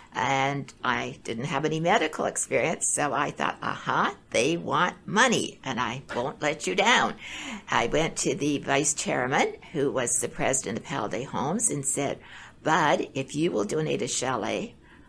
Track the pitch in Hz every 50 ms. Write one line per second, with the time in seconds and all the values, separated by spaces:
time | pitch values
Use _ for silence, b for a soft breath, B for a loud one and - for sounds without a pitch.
0 | B B B - 117 131 135 135 135 139 143 139 135 - - - - 123 120 120
1 | 123 123 - - - - 117 113 123 143 - 131 151 151 156 156 160 170 202 247
2 | - 151 - - - - - - - - - 127 120 151 - - - - - -
3 | 147 143 117 135 147 147 - - 143 - - - - - - - - - 123 156
4 | 196 247 403 - - - - 110 117 147 170 170 - - 131 151 175 185 - -
5 | - - 156 214 247 254 202 131 - - - - - 135 123 113 123 107 120 139
6 | - - - 120 123 147 - - 151 147 151 156 - - - - - 226 254 -
7 | - 208 - B B B B B B 277 233 196 B B 123 120 117 117 113 147
8 | 165 156 - - - 160 127 - 143 151 143 139 - - 139 139 151 - - -
9 | - 190 143 135 123 127 143 180 320 440 427 - - - - 151 139 139 107 131
10 | 120 120 - - - 123 - - - 110 139 - - - 113 110 - - 135 135
11 | 110 98 - 110 135 - - 107 117 143 175 233 - - 147 143 135 - - 143
12 | 143 120 - - B B B B B B B B - 147 156 180 156 147 160 -
13 | 143 - - 135 131 - - 147 160 175 - - 202 208 175 156 156 147 139 131
14 | - - - - - 131 127 113 98 110 107 95 208 240 - - b b b b
15 | b